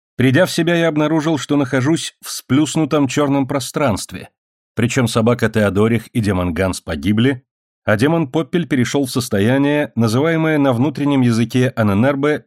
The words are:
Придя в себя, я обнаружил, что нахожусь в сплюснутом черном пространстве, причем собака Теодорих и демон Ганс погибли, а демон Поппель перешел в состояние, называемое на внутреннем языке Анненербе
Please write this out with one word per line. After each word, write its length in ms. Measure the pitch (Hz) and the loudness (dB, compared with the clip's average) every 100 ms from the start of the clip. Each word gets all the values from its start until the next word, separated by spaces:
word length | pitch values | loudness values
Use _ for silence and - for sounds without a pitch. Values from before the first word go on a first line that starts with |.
| _ - | _ 0
Придя 300 | 127 135 185 | 2 4 2
в 60 | |
себя, 240 | - 165 170 | 0 0 0
я 120 | 165 | 0
обнаружил, 500 | 151 151 160 156 151 | 0 0 0 0 -2
что 200 | - 143 | 0 -2
нахожусь 580 | 131 135 127 165 - - | 0 0 0 -2 -4 -14
в 80 | - | -14
сплюснутом 800 | - - 135 151 165 151 156 135 | -10 0 0 2 0 0 0 0
черном 380 | 151 143 139 135 | 0 0 0 -2
пространстве, 800 | 143 - 156 139 95 - 101 - _ _ _ _ | -6 -6 -4 -2 -2 -6 -14 -16 _ _ _ _
причем 360 | - 117 135 120 | -4 -2 0 0
собака 400 | 120 113 120 110 | 2 0 2 0
Теодорих 580 | 110 104 95 113 117 - | 0 0 2 2 0 -2
и 140 | 127 | -2
демон 320 | 104 92 90 | 0 0 -2
Ганс 260 | 82 95 85 | -2 -2 -4
погибли, 640 | - 78 87 104 127 127 _ _ _ _ | -8 -6 -2 2 0 -2 _ _ _ _
а 140 | - 104 | -2 0
демон 340 | 143 165 147 | 2 0 -2
Поппель 340 | 160 160 175 156 | -4 -2 -4 -2
перешел 400 | 131 117 143 135 | -2 0 -2 -2
в 60 | |
состояние, 800 | 135 123 101 107 135 143 147 143 113 | -4 -2 0 2 2 2 0 -2 0
называемое 640 | 113 104 160 160 160 151 | 0 2 0 0 0 2
на 140 | 139 | 2
внутреннем 480 | 117 147 143 143 139 | 2 0 0 0 2
языке 540 | 123 113 113 131 127 117 | 2 2 0 0 0 0
Анненербе 680 | 104 98 131 139 147 151 | 0 2 2 0 0 -2